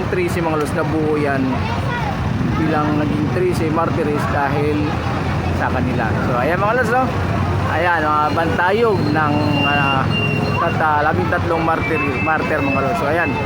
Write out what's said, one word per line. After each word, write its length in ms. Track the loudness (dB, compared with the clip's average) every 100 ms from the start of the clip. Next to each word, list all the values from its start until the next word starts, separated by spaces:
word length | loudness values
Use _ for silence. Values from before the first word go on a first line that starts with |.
| -2
three 180 | -2 0
C, 80 | 0
mga 240 | 0 0
Lods, 120 | -2 -2
nabuo 420 | -2 0 0 0
yan 240 | 0 0 0 0 -2 -2 -2 -2 -4 -2 -2 -2 0 0
bilang 460 | 0 0 0 0
naging 240 | 0 0 0
three 180 | 0 0
C 140 | 0 0
Martyrs 540 | 0 0 0 0 0 0
dahil 560 | 0 0 0 0 0 -2 -2 -2 -2 -2 -2 -2 -2
sa 80 | 0
kanila. 400 | 0 0 0 0 0 0
So, 80 | 0
ayan, 220 | 0 0
mga 120 | 2 2
Lods, 140 | 2
no? 100 | 0 0 -2 -2 0 0 0 0
Ayan, 260 | 0 2 2 2
mga 180 | 2 2 0
bantayog 600 | 0 2 2 4 2 2
ng, 320 | 2 2 2 2 2 2 2
ah, 400 | 2 2 0 0 0 0 0 0 0
tat-, 160 | 0 0
ah, 220 | 2 2 2
labing 160 | 0 0
tatlong 360 | 0 0 0 0
martyr, 320 | 0 0 -2 -2 -2
martyr, 400 | 0 0 0 -2
mga 180 | 0 0 0
Lods. 120 | 0
So, 80 | 0
ayan. 200 | 0 0 -2